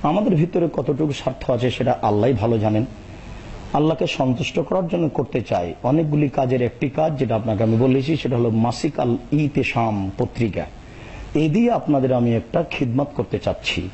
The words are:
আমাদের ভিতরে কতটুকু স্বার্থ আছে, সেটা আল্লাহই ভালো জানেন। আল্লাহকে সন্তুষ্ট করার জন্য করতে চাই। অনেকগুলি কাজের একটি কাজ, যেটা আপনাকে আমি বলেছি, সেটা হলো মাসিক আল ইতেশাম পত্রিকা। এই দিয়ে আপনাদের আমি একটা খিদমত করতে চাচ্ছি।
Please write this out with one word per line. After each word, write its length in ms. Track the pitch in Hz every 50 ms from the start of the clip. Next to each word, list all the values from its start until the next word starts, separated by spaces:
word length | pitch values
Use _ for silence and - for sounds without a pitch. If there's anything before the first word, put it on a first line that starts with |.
| -
আমাদের 300 | 147 156 196 214 254 190
ভিতরে 300 | 147 160 170 - 190 175 165 - -
কতটুকু 360 | 135 160 147 131 156 151 135
স্বার্থ 300 | - - - 123 - - -
আছে, 160 | 131 117 117 127
সেটা 220 | 120 - 123 123 120 -
আল্লাহই 340 | - 113 104 104 107 127 139 101
ভালো 140 | 104 117 117 113
জানেন। 260 | 104 107 107 107 120 - - - - - - - - - - - - - - - - - -
আল্লাহকে 340 | 143 151 156 160 156 - 160
সন্তুষ্ট 480 | - - 139 131 127 123 147 - - 160
করার 260 | 165 - 185 185 185 165
জন্য 180 | - 175 170 151
করতে 300 | - - 139 - - 131
চাই। 260 | 107 - 113 95 87 87 82 - -
অনেকগুলি 440 | 123 139 160 165 151 147 151 147 139
কাজের 320 | - - 135 127 127 131 123 117
একটি 180 | - - - 143
কাজ, 220 | - - 156 160 156 135
যেটা 140 | 139 110 117
আপনাকে 260 | 110 117 113 110 98 113
আমি 140 | 110 113 113 123
বলেছি, 260 | 131 127 135 131 139 165 139
সেটা 140 | - 123 127 117
হলো 120 | 120 117 110 113 113
মাসিক 300 | 120 123 - - 160 139 -
আল 120 | 135 123 117 - - -
ইতেশাম 640 | - 147 151 143 - - 127 - - 123 117 113 104 101 95 95 95 -
পত্রিকা। 480 | 123 113 - - 120 110 85 - 78 - - - - - - - - - - - - - - 147
এই 80 | 156 160
দিয়ে 200 | 151 214 233 240
আপনাদের 400 | 233 160 - - 147 139 127 131 131 123
আমি 120 | 120 120 117 113
একটা 180 | - - - 160 165 165
খিদমত 380 | - - 147 123 117 131 143 143 - -
করতে 200 | 113 - - 101 -
চাচ্ছি। 360 | 101 90 - - - - - 87 92